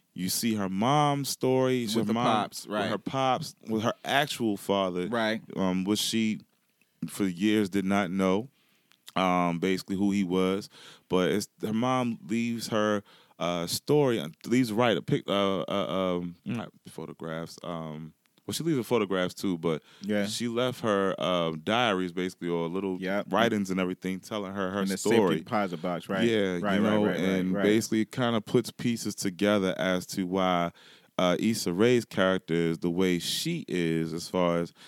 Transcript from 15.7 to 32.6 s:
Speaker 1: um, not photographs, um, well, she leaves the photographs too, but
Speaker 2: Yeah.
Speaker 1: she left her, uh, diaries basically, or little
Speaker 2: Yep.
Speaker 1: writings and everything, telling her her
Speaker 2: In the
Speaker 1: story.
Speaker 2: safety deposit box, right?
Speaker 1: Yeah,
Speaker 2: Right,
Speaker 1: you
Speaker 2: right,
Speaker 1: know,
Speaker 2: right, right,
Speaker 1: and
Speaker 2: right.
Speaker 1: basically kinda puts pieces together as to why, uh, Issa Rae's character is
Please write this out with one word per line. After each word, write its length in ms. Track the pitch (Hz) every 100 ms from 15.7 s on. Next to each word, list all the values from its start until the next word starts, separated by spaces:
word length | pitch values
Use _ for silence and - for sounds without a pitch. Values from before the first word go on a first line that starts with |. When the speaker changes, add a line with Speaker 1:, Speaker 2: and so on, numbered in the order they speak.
| 101 87 90 92 90
Speaker 1:
um, 180 | 87 85
not 260 | - 117 - - -
photographs, 720 | - 80 80 80 82 82 -
um, 500 | - 85 80 76 78 - _ _ -
well, 60 |
she 100 | 101
leaves 140 | 156 143
the 80 |
photographs 480 | 110 120 98 92 90
too, 240 | - 101 87
but 260 | 82 78 - -
Speaker 2:
Yeah. 240 | 98 104 101
Speaker 1:
she 220 | 110 120
left 340 | 117 127 127
her, 320 | 117 101 95 -
uh, 340 | 82 87 82 80
diaries 480 | 80 113 120 95 92
basically, 360 | 87 90 - 85
or 180 | 85 82
little 300 | 92 98 92
Speaker 2:
Yep. 280 | 92 101 -
Speaker 1:
writings 380 | 95 117 110 95
and 100 | 92
everything, 400 | 90 90 92 92
telling 320 | - 107 95
her 180 | 98 92
her 120 | 98
Speaker 2:
In 60 | 98
the 100 | 95
Speaker 1:
story. 180 | 101 113
Speaker 2:
safety 280 | 95 80
deposit 360 | 82 110 101 85
box, 280 | 90 85 -
right? 180 | 98 117
Speaker 1:
Yeah, 240 | 110 98
Speaker 2:
Right, 60 | 87
Speaker 1:
you 60 |
Speaker 2:
right, 180 | 101 98
Speaker 1:
know, 220 | 107 107 104
Speaker 2:
right, 40 |
right, 80 | 85
Speaker 1:
and 340 | 95 95 92
Speaker 2:
right. 80 | 101
Speaker 1:
basically 420 | 101 110 110 110
kinda 380 | 107 - 120 117
puts 280 | - 123 113
pieces 440 | - 123 117 107
together 600 | - 101 85 101 104 95 -
as 260 | 92 92 87
to 180 | - 90
why, 460 | 95 92 90 85 - - - _ -
uh, 200 | 90 90
Issa 320 | 110 107 95
Rae's 320 | 87 120 123
character 480 | 107 - 95 92 -
is 240 | 82